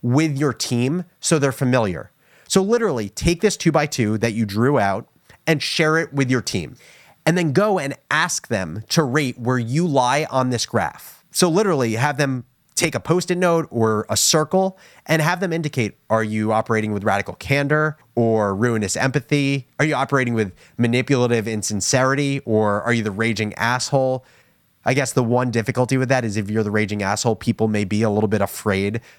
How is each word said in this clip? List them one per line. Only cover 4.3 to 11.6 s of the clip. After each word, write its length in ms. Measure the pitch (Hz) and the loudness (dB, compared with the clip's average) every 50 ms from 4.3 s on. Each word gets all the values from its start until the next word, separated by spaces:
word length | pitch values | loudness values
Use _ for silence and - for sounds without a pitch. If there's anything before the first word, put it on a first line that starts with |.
| 107 | 0
you 140 | 113 113 | -2 -2
drew 320 | 101 98 104 117 131 147 131 | -2 0 2 2 2 4 4
out 300 | 101 98 98 104 123 - _ _ _ _ - _ _ | 2 2 0 -2 -6 -10 _ _ _ _ -20 _ _
and 160 | - 165 147 - | 0 0 0 0
share 360 | - - - 165 156 156 160 | -4 -2 0 2 2 2 0
it 160 | 165 147 143 | 0 -2 -2
with 160 | 143 135 127 | -2 0 2
your 100 | 131 123 | 0 0
team. 360 | - - - 101 80 67 - - - - - - - - _ _ _ | -2 -2 -4 -4 -6 -6 -10 -18 -20 -20 -20 -20 -20 -20 _ _ _
And 100 | - 165 | 0 2
then 160 | 180 175 160 131 | 2 0 0 0
go 260 | 147 202 214 202 180 | 0 0 0 0 -2
and 180 | 143 139 135 - _ _ | -2 -6 -8 -12 _ _
ask 380 | 143 151 165 175 - - - - | -2 0 0 0 -2 -6 -6 -4
them 360 | 120 101 92 80 78 110 110 - | -4 -4 -4 -6 -8 -10 -8 -2
to 120 | - 165 160 | 0 0 0
rate 360 | 127 120 151 151 127 120 - | 2 0 0 0 -2 -4 -4
where 200 | 120 120 127 127 | -2 -2 -2 -2
you 280 | 117 110 123 156 175 | -2 -2 -2 -2 0
lie 400 | 175 143 135 123 123 131 147 156 - | 0 2 2 2 2 2 0 -2 -2
on 200 | - 131 131 127 | -2 0 0 0
this 140 | 123 117 - | 0 -2 -4
graph. 600 | - - 113 90 73 - - - - - - _ _ | -2 -2 -2 -2 -2 -4 -10 -16 -20 -20 -20 _ _
So 200 | - - 185 180 | -2 0 2 2
literally 440 | 160 185 | 4 2